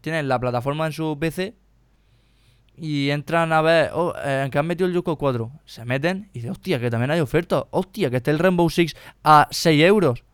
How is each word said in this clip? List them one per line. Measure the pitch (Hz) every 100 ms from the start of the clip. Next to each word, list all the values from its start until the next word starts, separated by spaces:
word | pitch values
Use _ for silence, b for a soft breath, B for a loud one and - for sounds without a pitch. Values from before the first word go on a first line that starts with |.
tienen | - 160 139
la | 127
plataforma | 123 120 123 147 160
en |
su | 151 156 147
P | 160
C | 151 190 - _ _ _ _ _ _ _ _ _ _ _ -
y | 160 147 139
entran | 147 143 165 165
a | 160
ver, | 156 165 143
"Oh, | - 170 -
eh, | 139 135 135
que | 143
han | 160
metido | 170 185
el |
Just | 180 175
Cause | 151
cuatro". | 143 123 113 139 _
Se | - 117
meten | 131 160 190 208
y | 120
dicen, | 117
"Hostia, | - 185 143
que | 120
también | 117 127
hay | 165
oferta. | 139 151 175 170 -
Hostia, | 156 190 - 147
que | 123
está | 131
el | 151
Rainbow | 185 180 170
Six | - 170 - B _
a | - 151 -
seis | - 170 151
euros". | 165 208 160 120 _